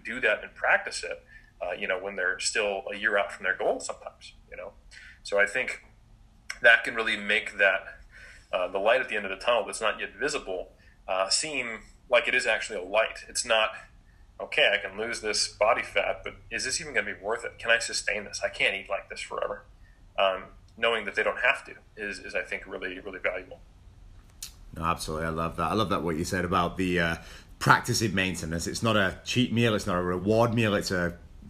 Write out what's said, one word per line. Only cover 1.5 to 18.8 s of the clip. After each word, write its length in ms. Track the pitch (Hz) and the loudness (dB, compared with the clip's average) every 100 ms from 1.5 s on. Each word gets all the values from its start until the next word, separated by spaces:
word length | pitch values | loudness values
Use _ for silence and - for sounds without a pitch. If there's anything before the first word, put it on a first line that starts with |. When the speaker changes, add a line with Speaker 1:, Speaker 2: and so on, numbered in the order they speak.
| - | -10
Speaker 1:
uh, 120 | 90 | -6
you 160 | 90 98 | -4 -2
know, 100 | 92 | -2
when 160 | 98 | -2
they're 240 | 98 92 92 | -2 -2 0
still 460 | - 120 104 95 98 | -2 0 0 -2 -6
a 40 | 101 | -4
year 220 | 110 101 | 0 2
out 140 | 98 | 0
from 120 | - | -2
their 120 | 95 92 | -4 0
goal 240 | 107 262 | 0 0
sometimes, 540 | - - - - - - - | -4 -10 -14 -16 -20 -20 -18
you 60 | - | -14
know? 160 | 92 - - - - - | -14 -16 -20 -20 -20 -16
So 180 | - 101 | 0 4
I 60 | 104 | 4
think 360 | 131 120 - - - - - - - - - | 2 -4 -6 -14 -20 -20 -20 -20 -20 -16 4
that 220 | 120 117 | 8 8
can 100 | 135 | 6
really 220 | 117 110 104 | -2 -2 -2
make 420 | 104 107 104 104 | 0 0 0 4
that, 420 | 98 95 - - - - - - - | 4 4 -4 -16 -20 -20 -20 -20 -4
uh, 160 | 92 90 | -2 0
the 100 | 95 | 2
light 220 | 104 127 | 4 4
at 80 | 127 | 2
the 80 | 107 | -4
end 80 | |
of 60 | 98 | -4
the 140 | 95 | -4
tunnel 200 | - 117 | 2 2
that's 160 | 98 - | 0 -2
not 180 | 110 101 | -2 -2
yet 160 | 101 | -8
visible, 580 | - 143 143 - 92 - - - - - | -4 -4 -4 -4 -6 -8 -16 -20 -18 -4
uh, 200 | 92 95 | 0 2
seem 520 | - 156 139 120 110 - - - | 0 0 -4 -6 -10 -14 -20 2
like 200 | 123 117 | 4 4
it 60 | |
is 120 | 123 117 | 2 2
actually 320 | 107 - 104 | 0 -2 -6
a 40 | |
light. 420 | 90 104 113 - - | 0 2 2 -2 -8
It's 160 | - | -6
not, 280 | 120 110 110 - - - - - - - | 2 4 2 -2 -16 -20 -20 -20 -20 -12
"Okay, 320 | 98 - 127 | -2 4 6
I 60 | 101 | 4
can 200 | 98 95 | 0 -6
lose 220 | 113 107 | -6 -4
this 280 | 107 101 - | -2 0 -2
body 340 | - 107 123 | 2 4 4
fat, 400 | - 101 92 95 | 0 0 0 -2
but 100 | - - - | -6 -12 -10
is 140 | 113 | -6
this 160 | 127 - | -4 -4
even 140 | 156 | -2
gonna 200 | 120 101 | -2 -2
be 60 | 90 | -6
worth 240 | 95 117 | -4 -4
it? 140 | 113 - | -4 -6
Can 120 | 117 | 2
I 80 | 117 | 2
sustain 460 | - 104 - 101 | 2 -4 -2 -4
this? 160 | 101 - | -4 -4
I 60 | 101 | -4
can't 260 | - 131 | 0 0
eat 140 | 98 | 0